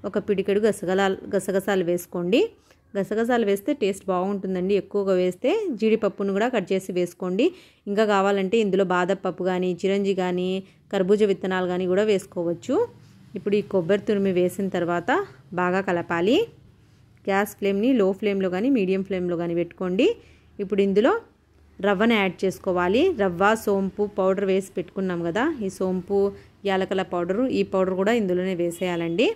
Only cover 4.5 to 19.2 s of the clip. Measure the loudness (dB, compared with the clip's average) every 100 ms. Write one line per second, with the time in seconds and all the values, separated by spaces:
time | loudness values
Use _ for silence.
4.5 | -4 0 0 0 -4 0 2 0 0 -2
5.5 | 0 -2 0 2 2 0 -2 -2 0 0
6.5 | -2 -2 -4 -2 -4 -4 -4 -4 0 0
7.5 | -2 -20 _ -4 0 2 2 2 0 2
8.5 | 2 2 2 2 0 0 -2 -4 -4 -2
9.5 | 0 -2 -2 0 0 0 0 -2 -2 -2
10.5 | -4 -8 _ _ 0 4 6 4 2 0
11.5 | 0 0 0 2 2 4 2 0 -4 -4
12.5 | -4 -2 0 0 -6 -20 -20 -16 -8 0
13.5 | 0 0 -2 2 0 2 0 2 2 0
14.5 | 0 -4 -2 0 -2 0 0 -2 -12 -10
15.5 | -2 0 0 0 -2 -2 0 2 2 0
16.5 | -8 -20 _ _ _ -20 _ -2 0 -2
17.5 | -2 -2 0 2 4 2 0 -2 0 -2
18.5 | 0 0 2 2 -2 -2 -4